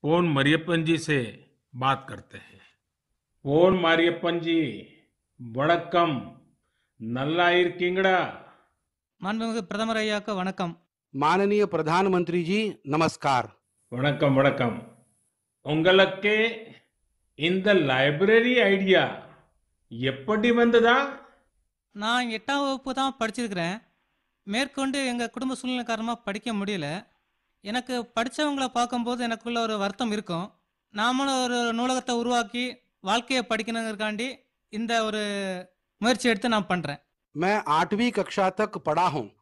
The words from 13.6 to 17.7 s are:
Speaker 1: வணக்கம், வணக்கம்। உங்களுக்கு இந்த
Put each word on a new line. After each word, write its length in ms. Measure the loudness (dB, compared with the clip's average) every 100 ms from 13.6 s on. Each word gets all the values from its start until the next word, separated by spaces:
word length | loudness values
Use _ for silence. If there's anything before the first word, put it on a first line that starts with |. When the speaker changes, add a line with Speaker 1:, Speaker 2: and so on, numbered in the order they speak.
| _ _ _
Speaker 1:
வணக்கம், 420 | -4 -2 2 2
வணக்கம்। 420 | 4 4 2 -2 -2 -12 -20 _ _ _ _ _ _ -4
உங்களுக்கு 680 | 2 6 6 6 2 0 2 2 -2 -14 -20 _ _ _ _ _ -4
இந்த 380 | 0 0 4